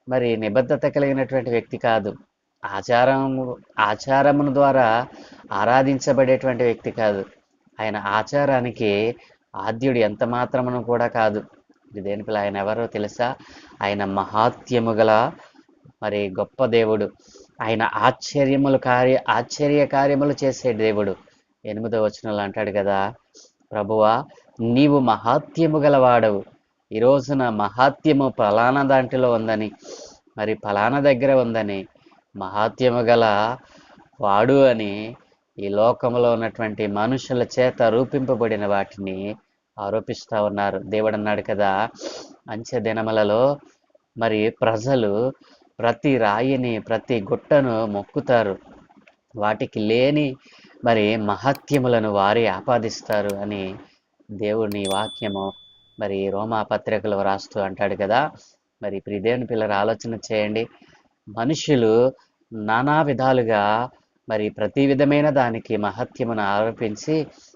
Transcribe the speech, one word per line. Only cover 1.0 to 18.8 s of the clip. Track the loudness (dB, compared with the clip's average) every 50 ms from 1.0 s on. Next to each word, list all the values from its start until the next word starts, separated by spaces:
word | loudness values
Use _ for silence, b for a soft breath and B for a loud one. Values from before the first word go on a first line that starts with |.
| 0 0 0 -2 -2 -2 -2 -4 -2 0
వ్యక్తి | -2 -2 -2 -4 -8
కాదు. | -4 -2 0 0 0 0 -4 -8 -10 -16 _ _ _ _ _ _ _ -12
ఆచారం, | -8 -8 -8 -2 0 2 4 4 4 2 2 0 -2 -4 -4 -6 -6 -8 -12 -14 _ _ 0
ఆచారమును | 0 0 0 -4 -2 0 2 4 4 4 4 2 0 0 2
ద్వారా | 2 2 4 4 4 4 4 2 0 -2 -4 B B B B B B B -8 -4
ఆరాధించబడేటువంటి | -2 0 2 4 4 4 2 0 0 0 0 2 2 4 4 2 2 2 -2 -2 0 0
వ్యక్తి | 0 0 -2 -4 -8
కాదు. | -4 0 0 0 0 0 -4 -8 -12 _ _ _ _ _ _ _ _ -8
ఆయన | -6 -6 -6
ఆచారానికి | -4 -4 -2 -2 -2 -2 -2 -2 0 0 2 0 0 0 -4 -4 -2 -2 0 0 0 0 -2 -4 B B B B B _ _ -14
ఆద్యుడు | -8 -6 -6 -6 -2 -2 0 2 2
ఎంత | 2 0 0 -2 -4
మాత్రమును | -2 -2 -4 -4 -2 -2 -2 -2 -2 -4 -4 -4
కూడా | -2 -2 0 0
కాదు. | -2 0 0 0 0 0 -2 -6 -10 -18 _ _ _ _ _ _ _ -16
దేని | -12 -8 -8 -8 -8 -6
పిల్ల | -6 -4 -2
ఆయన | -2 -2 -4
ఎవరో | -4 -4 -4 -4 -4 -6
తెలుసా? | -6 -6 -6 -8 -8 -4 -4 -4 -4 -4 B B B B B B B B B -4
ఆయన | -4 -2 -2 -4
మహాత్యము | -4 -4 -4 -4 -2 0 0 0 0 0 -4 -6 -4 -2 0 0 0 2
గల | 2 4 4 6 4 4 0 -4 B B B B B B B _ _ _ -20 _ _ -6
మరి | -4 -2 -2 -4 -4
గొప్ప | -4 -6 -6 -6 _ -2 -2
దేవుడు. | 2 2 2 2 2 2 0 -2 -4 -6 B B B B B B B _ -8 -4
ఆయన | -4 -2 0 0
ఆశ్చర్యములు | -2 0 2 2 2 2 2 -6 -6 0 0 2 2 2 2 2 2 2
కార్య, | 2